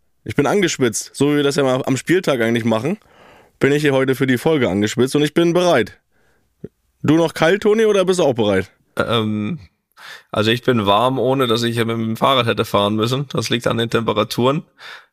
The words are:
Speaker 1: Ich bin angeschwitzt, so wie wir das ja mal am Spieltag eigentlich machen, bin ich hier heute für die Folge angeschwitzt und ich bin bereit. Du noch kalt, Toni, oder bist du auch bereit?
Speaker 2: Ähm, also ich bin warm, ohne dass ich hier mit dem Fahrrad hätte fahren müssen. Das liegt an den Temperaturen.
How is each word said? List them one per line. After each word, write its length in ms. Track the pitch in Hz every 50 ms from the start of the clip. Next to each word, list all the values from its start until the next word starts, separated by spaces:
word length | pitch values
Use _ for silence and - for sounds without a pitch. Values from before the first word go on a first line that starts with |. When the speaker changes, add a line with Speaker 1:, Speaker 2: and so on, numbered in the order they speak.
| _ _ _ _ -
Speaker 1:
Ich 120 | - -
bin 100 | - 143
angeschwitzt, 640 | 123 165 208 190 160 - - 131 117 104 - - - -
so 160 | - 139 147 147
wie 40 |
wir 60 | 147 139
das 140 | 135 131
ja 60 | 143 139
mal 180 | 131 127 131 139
am 120 | - 135
Spieltag 440 | 123 - - 160 190 - 160 143 117 113
eigentlich 220 | 113 117 120 110
machen, 340 | 117 110 110 117 156 208 - _ _ _ - - - - - _ _ _ _
bin 120 | - 135 143
ich 100 | 147 151
hier 100 | 143 135
heute 200 | 131 135 135 131
für 120 | 127 139
die 120 | 131 127 117
Folge 300 | - 165 160 143 120 95
angeschwitzt 480 | 90 101 104 110 - 113 123 131 -
und 60 | 147 147
ich 120 | 147 -
bin 180 | 170 170 170 160
bereit. 460 | 180 180 175 160 123 107 - - - _ _ _ _ _ _ _ _ _ _ _ _ - - - _ _ _ _ _ -
Du 140 | 131 151
noch 180 | 165 165 160 -
kalt, 280 | - 156 165 190 208 -
Toni, 240 | 208 208 226 220
oder 180 | 214 208 196 180
bist 140 | 180 185 180
du 40 | 165
auch 100 | 139 117
bereit? 360 | 120 107 104 98 95 92 - _ _ _ _ _
Speaker 2:
Ähm, 640 | - - - 113 117 110 107 107 107 104 104 175 147 92 - _ _ _ _ _ - - - - - - _
also 200 | - 107 107 110
ich 120 | 117 117 -
bin 220 | 131 127 117 101
warm, 320 | 98 98 107 120 131 135 131
ohne 280 | 110 127 131 139 131
dass 160 | 117 110 117 120
ich 120 | 117 113
hier 100 | 120 113
mit 100 | 113 117
dem 200 | 113 113 113 113
Fahrrad 300 | - - 131 135 127 117
hätte 180 | 117 113 110 113
fahren 300 | - - 101 101 101 107
müssen. 320 | 110 107 120 127 135 143 - -
Das 160 | 120 113 -
liegt 160 | 123 120 -
an 120 | - 113 113
den 100 | 117 117
Temperaturen. 720 | - 117 113 113 107 107 107 - - - 117 131 143 170 - _ _ - - - - - - _